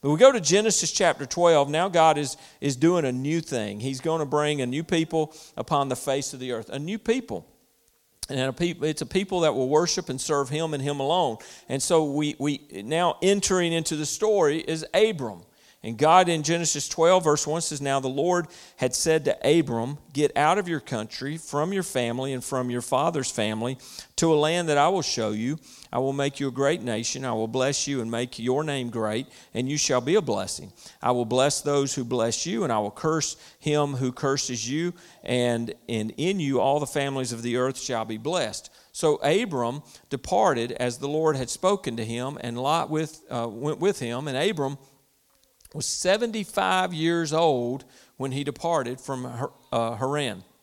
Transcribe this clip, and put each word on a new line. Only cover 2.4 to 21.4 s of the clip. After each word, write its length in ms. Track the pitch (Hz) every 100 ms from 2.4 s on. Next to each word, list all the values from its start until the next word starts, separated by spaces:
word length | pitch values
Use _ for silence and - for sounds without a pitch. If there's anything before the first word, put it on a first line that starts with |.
| - -
is 140 | 143
doing 300 | 123 160 180
a 80 | 143
new 280 | 127 139 165
thing. 380 | 160 127 104 101
He's 220 | 127 135
gonna 260 | 160 160 147
bring 340 | 147 147 147
a 60 | 123
new 160 | 135
people 540 | 165 170 160 165 156 - - -
upon 320 | 120 147 139
the 60 |
face 400 | 127 - 135 139
of 60 | 131
the 100 | 127
earth. 180 | 117 104
A 120 | 139
new 180 | 151 214
people. 480 | - 247 254 92 - _ _ _ _ _ _ _ -
And 100 | 135
a 140 | 131
peop-, 320 | 127 175 175
it's 180 | 151 151
a 40 | 156
people 340 | 190 196 180
that 120 | 160
will 160 | 120 131
worship 400 | 151 170 - 160
and 100 | 135
serve 300 | - 143 131
him 260 | 151 160
and 80 | 151
him 180 | 139 143
alone. 380 | 139 175 151 110 - - -
And 140 | 135
so 220 | - 165
we, 320 | 151 143 151 -
we 220 | 139 143 - 92
now 340 | 104 160 175 -
entering 520 | 185 202 - 185 175
into 240 | 165 160 156
the 100 | 147
story 540 | - 220 208 156 156
is 260 | - 160 156
Abram. 480 | 175 220 180 123 92 - _ _ _
And 140 | 107 113
God 300 | 151 180 180
in 160 | 165
Genesis 440 | 147 170 165 147 -
twelve, 360 | - 165 185
verse 200 | 165 151
one 160 | - 160
says, 200 | 165 147
"Now 180 | 139 139
the 80 | 131
Lord 400 | 135 170 180 160 - - -
had 180 | 127
said 300 | - - 160
to 120 | 143 - - 165
Abram, 400 | 135 117 120 147 -
'Get 240 | 131 151 -
out 220 | 151 190
of 100 | 180
your 100 | 160
country, 580 | - 123 110 - 135
from 360 | 160